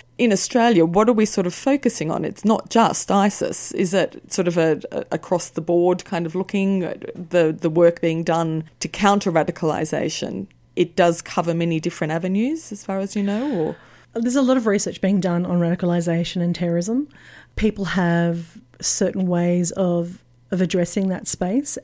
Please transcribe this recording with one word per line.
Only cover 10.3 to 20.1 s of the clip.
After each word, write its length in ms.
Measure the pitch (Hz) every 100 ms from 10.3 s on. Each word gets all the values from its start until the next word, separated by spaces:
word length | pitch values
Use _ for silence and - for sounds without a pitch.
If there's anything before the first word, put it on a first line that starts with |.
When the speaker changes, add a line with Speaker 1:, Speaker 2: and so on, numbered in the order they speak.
| - 196 _ _ -
Speaker 1:
It 180 | 170
does 280 | - 170 165
cover 320 | - - 170
many 260 | 165 170 160
different 320 | 175 - 156
avenues, 580 | 165 185 196 247 320 -
as 140 | 202
far 160 | - 196
as 160 | 196 214
you 80 |
know, 280 | 202 208 285
or? 240 | 202 156 - - - _
Speaker 2:
There's 220 | 277 240 269
a 60 |
lot 160 | 254 262
of 80 | 220
research 340 | 202 190 175
being 200 | 190 202
done 260 | 180 175 180
on 120 | 175
radicalisation 840 | 170 175 180 175 170 165 170 185
and 120 | 175
terrorism. 540 | 170 175 170 180 240 294 - - - - -
People 300 | 214 208 175
have 720 | 180 175 170 170 170 165 - - -
certain 480 | - - 196 196 185
ways 440 | 175 175 175 175
of, 520 | - 180 175 170